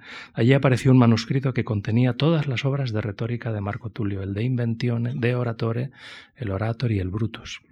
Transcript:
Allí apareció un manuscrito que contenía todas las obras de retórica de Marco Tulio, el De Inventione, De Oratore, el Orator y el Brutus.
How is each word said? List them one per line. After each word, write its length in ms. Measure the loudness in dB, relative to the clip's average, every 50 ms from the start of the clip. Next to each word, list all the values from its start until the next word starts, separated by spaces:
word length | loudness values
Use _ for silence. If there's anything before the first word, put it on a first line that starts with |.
| -20 -20 -18 -18 -18 -10
Allí 220 | -2 2 4 6 6
apareció 360 | 6 6 4 2 4 4 6
un 60 | 8
manuscrito 560 | 8 8 8 6 4 2 -2 -2 -2 -2 -2
que 120 | -2 -2 -2
contenía 500 | -2 -2 -4 -2 0 2 2 2 2 2
todas 320 | 2 2 2 2 2 0
las 180 | -2 -4 -2 -2
obras 280 | -2 -2 -2 -4 -2
de 100 | -2 -4
retórica 500 | -4 -4 -4 -6 -6 -6 -6 -6 -6 -6
de 80 | -4 -4
Marco 300 | -4 -4 -6 -6 -10 -10
Tulio, 320 | -6 -4 -4 -4 -4 -4
el 100 | -6 -6
De 100 | -4 -2
Inventione, 680 | -2 -2 0 0 0 -2 -2 -2 -2 -2 -2 -2 -2 -4 -4
De 200 | -2 0 0 0
Oratore, 560 | 0 -2 -4 -2 -2 -2 -2 -2 -2 -4 -6 -8 -14 -20 -20 -20 -20 -20 _ _
el 160 | -8 -6 -4
Orator 420 | -4 -2 -2 -2 -2 -2 0 0
y 60 | 0 0
el 120 | -2 -2
Brutus. 500 | -2 -2 -4 -4 -6 -8 -14 -14 -16 -16 _ _